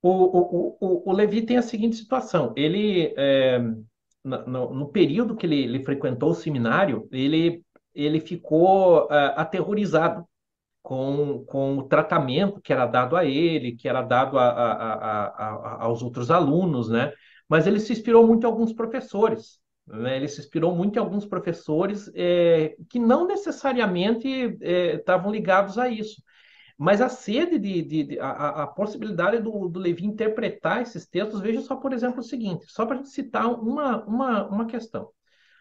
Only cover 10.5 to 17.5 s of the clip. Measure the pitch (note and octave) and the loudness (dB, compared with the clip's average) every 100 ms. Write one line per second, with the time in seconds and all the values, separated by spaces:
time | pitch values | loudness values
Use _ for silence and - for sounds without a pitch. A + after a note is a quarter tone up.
10.5 | _ _ _ - C3 C3+ C#3 D3 C#3 - | _ _ _ -8 -4 -2 -2 -2 -4 -6
11.5 | C#3 C3+ C#3 C3 D3+ D#3 E3+ C3 C#3 G3 | -4 -2 -2 0 0 2 0 0 0 0
12.5 | G3+ - C3 A#2+ B2 B2 E3+ D#3+ C3+ E3+ | -4 -2 0 2 2 2 2 2 2 0
13.5 | D#3 B2 A#2 C3 B2 A#2+ B2 C3+ C3+ B2 | 0 -4 -6 -4 -4 0 0 2 4 2
14.5 | A#2+ A#2 G#2+ A2+ G#2+ A2 G#2 G2+ - G#2+ | 4 0 0 -4 -6 -4 -4 -4 -6 -8
15.5 | G#2 A2+ A2+ A2+ A#2 B2 B2 A#2+ E3+ D3 | -8 -12 -6 -4 -4 -6 -6 2 2 4
16.5 | D3+ F#3 C3 A2+ A2+ D3 - _ _ _ | 2 2 0 0 0 -2 -6 _ _ _